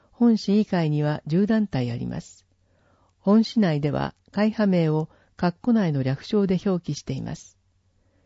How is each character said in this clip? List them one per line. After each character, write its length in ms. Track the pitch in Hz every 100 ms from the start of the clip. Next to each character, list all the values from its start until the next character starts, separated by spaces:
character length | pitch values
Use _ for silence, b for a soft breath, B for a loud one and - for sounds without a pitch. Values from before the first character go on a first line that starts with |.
| _
本 260 | - 240 220
市 140 | -
議 140 | 208 208
会 240 | 180 156
に 120 | 151
は 200 | 147 - 151
十 200 | 170 202
団 180 | 220 208
体 260 | 135 123
あ 60 | 120
り 80 | 120
ま 140 | 123
す。 260 | - - _ _ _ _ _ _ _ _
本 260 | 196 220 220
市 160 | 226
内 180 | 190 147
で 100 | 143
は、 240 | 135 139 - _
会 160 | 196 214
派 200 | 214 202
名 220 | 180 160
を 180 | 156 160 b b b
括 160 | 175 -
弧 100 | 247
内 220 | 226 175
の 100 | 143
略 200 | 131 139
称 220 | - 214 190
で 140 | 185 202
表 180 | 180 -
記 80 | 143
し 80 |
て 100 | -
い 80 | 135
ま 160 | 113 156
す。 200 | - _ _ _ _ _ _ _